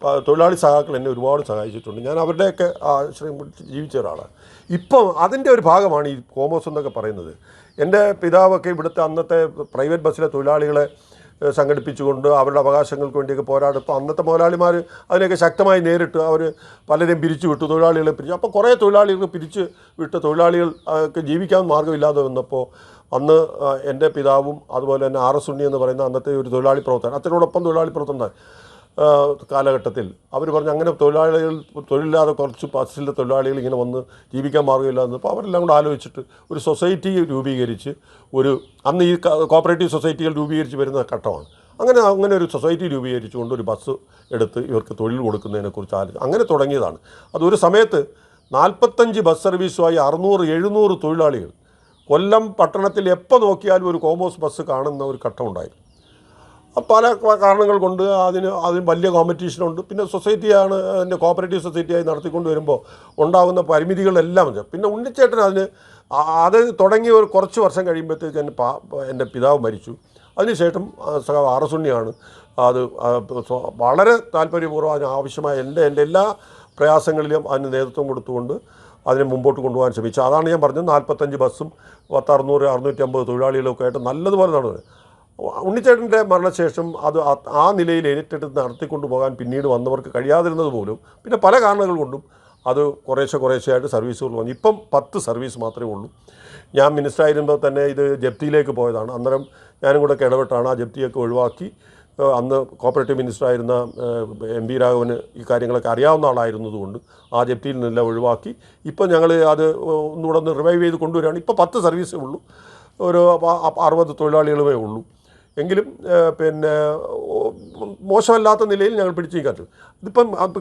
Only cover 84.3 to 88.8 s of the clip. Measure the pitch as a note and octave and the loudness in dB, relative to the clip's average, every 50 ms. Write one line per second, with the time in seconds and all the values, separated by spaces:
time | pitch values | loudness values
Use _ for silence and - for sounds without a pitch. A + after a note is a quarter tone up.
84.3 | G3+ F#3+ F#3+ F3 D#3 C#3 B2+ A2 F#2 - - _ _ _ _ _ _ _ _ _ | 2 2 2 2 2 0 -2 -2 -6 -8 -14 _ _ _ _ _ _ _ _ _
85.3 | _ - - - - - F#3+ F#3+ G#3 B3 G#3+ C4 A#3+ A3+ A#3 A3+ G#3+ A3 G#3+ G3 | _ -12 -10 -10 -10 -6 -6 -4 -4 0 4 4 4 4 4 0 2 2 2 4
86.3 | F#3+ F3 F3+ F#3 - - E3+ D#3 - - E3+ E3+ E3 - - D3+ D3+ E3 D3+ C#3+ | 2 2 2 0 0 0 -2 -2 -2 -4 -8 -8 -8 -4 -4 -2 -2 0 0 0
87.3 | C#3 C#3 - - B2+ E3+ - F#3+ G#3 F#3+ E3+ E3+ E3+ E3 D#3 C#3+ C#3+ D3 D3 - | 0 0 -2 -4 0 4 4 4 4 2 0 0 0 0 0 0 -2 -2 -4 -8
88.3 | D#3 D3 D3+ C#3+ C3 C#3+ B2+ B2 A#2+ - | -10 -10 -10 -6 -4 -4 -4 -4 -6 -10